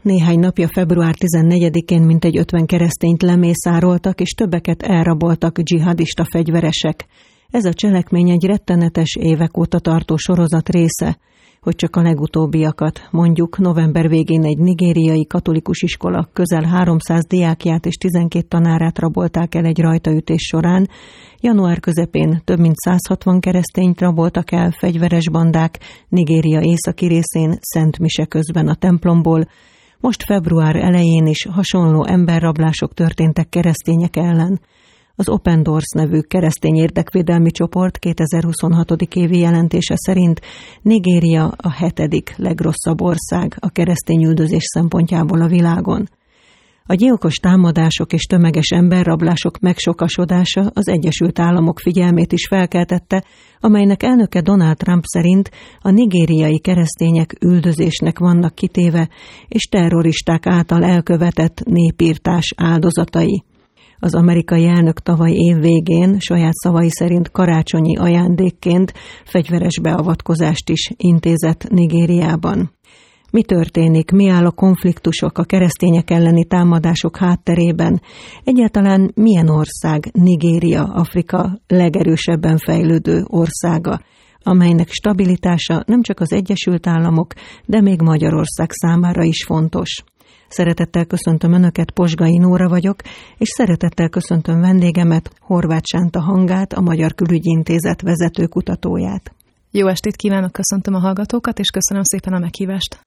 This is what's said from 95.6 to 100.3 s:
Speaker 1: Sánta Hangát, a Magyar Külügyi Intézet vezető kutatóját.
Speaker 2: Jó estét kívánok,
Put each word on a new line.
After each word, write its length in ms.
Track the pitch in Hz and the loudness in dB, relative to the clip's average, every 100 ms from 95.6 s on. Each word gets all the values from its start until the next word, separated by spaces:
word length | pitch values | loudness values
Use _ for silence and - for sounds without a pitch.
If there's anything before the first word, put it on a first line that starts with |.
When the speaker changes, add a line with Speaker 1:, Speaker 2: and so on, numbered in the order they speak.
| 170 160 - | 0 -2 -2
Speaker 1:
Sánta 360 | 170 175 165 | -2 -2 -2
Hangát, 520 | 160 190 185 185 190 | -2 0 2 0 -2
a 80 | - | -2
Magyar 320 | 180 165 160 | -2 0 -2
Külügyi 360 | - 170 170 165 | -2 0 0 0
Intézet 520 | 165 160 170 165 170 | -2 0 -2 -2 -4
vezető 440 | 185 170 170 - 165 | -2 -2 -2 -2 -4
kutatóját. 880 | - 180 - 175 175 185 196 - _ _ _ _ | -4 -6 -6 -4 -4 -4 -8 -12 _ _ _ _
Speaker 2:
Jó 160 | 202 190 | -2 0
estét 280 | 180 214 196 | 0 -4 -4
kívánok, 360 | 208 | -2